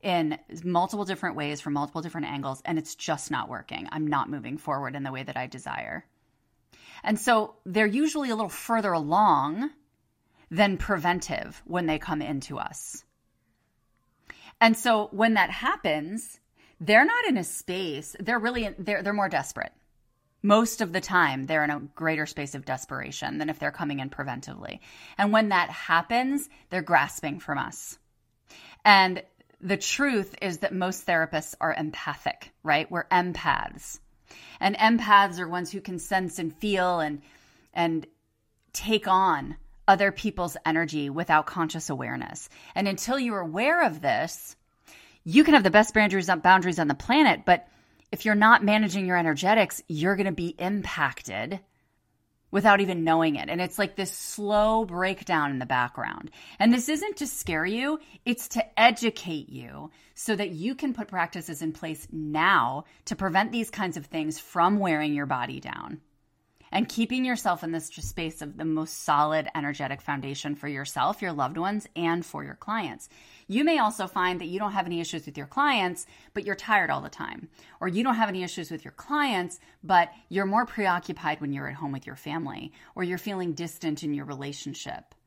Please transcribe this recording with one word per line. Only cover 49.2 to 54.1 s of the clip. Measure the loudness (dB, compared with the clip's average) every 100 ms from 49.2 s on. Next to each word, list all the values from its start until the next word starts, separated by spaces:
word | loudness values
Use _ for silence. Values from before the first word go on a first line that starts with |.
| 2 2 4 4 4 0 -8
you're | 0 2 2
gonna | 0
be | -2 -6 -4
impacted | -2 -2 -4 -2 -2 -2 -8 -6 -4 -6 _ _ _ _ _ _ _ _ _
without | 2 6 6
even | 4 0 4
knowing | 4 4 0
it. | -4
And | -4
it's | -4 -2
like | -4 -2
this | -8